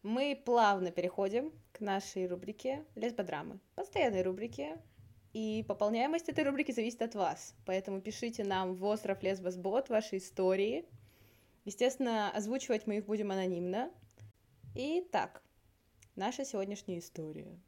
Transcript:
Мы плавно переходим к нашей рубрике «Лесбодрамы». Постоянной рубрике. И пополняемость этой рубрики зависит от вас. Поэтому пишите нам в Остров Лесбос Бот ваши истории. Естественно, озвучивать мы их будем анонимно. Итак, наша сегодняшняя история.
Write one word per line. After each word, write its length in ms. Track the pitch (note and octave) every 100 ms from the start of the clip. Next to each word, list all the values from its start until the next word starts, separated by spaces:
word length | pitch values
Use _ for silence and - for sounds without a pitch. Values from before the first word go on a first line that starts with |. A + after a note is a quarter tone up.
Мы 360 | G3+ A#3 C#4+ C#4 -
плавно 460 | A#3+ G#3+ G3 F3+
переходим 600 | F3 F3+ F#3+ F#3+ A3+ D4+ - -
к 80 | -
нашей 480 | G#3 G3 - F#3+ F3+
рубрике 580 | F3+ F#3+ G#3+ B3+ C#4 D4+ -
«Лесбодрамы». 640 | A3+ A#3 F3+ D3+ - G3 _ -
Постоянной 460 | G4 G4+ C4+ F#3+
рубрике. 560 | F#3 F#3 A3+ - D4 D#4+ - - - - -
И 320 | A3 A3 G#3+ A3
пополняемость 640 | G3+ G#3 A3+ C4+ E4+ E4
этой 160 | D4+ C#4
рубрики 260 | C#4 C#4+
зависит 300 | A#3+ A3+ A#3+
от 120 | A#3 G#3+
вас. 400 | F3+ - - - -
Поэтому 340 | F#3+ F#3+ F#3+
пишите 460 | G3+ G#3+ A#3 A#3 G3+
нам 280 | F#3+ F#3 F#3
в 100 | G3
Остров 360 | G#3+ - G3
Лесбос 360 | F#3 F#3+ F#3 F3+
Бот 320 | F#3+ A3+ C4+
ваши 280 | A3 A3 F#3+
истории. 680 | F#3+ - F#3 F#3+ G#3 C#4 F4 - - - - - _ _ -
Естественно, 680 | - B3 B3+ B3 A3+ G#3
озвучивать 560 | G#3+ G#3 C4 - A3 A3
мы 100 | G#3
их 80 | G#3
будем 260 | G#3 G3+
анонимно. 600 | F#3+ F#3 F3 F3+ G3 D4 - - - - _ _ _ - -
Итак, 680 | C#4 E4+ F4+ G3 - - _ _ _ _ _ _ - -
наша 300 | G3 B3+ C4+
сегодняшняя 540 | G#3 G3 G#3 - E3+
история. 480 | - - D#3 D3+ D3 E3+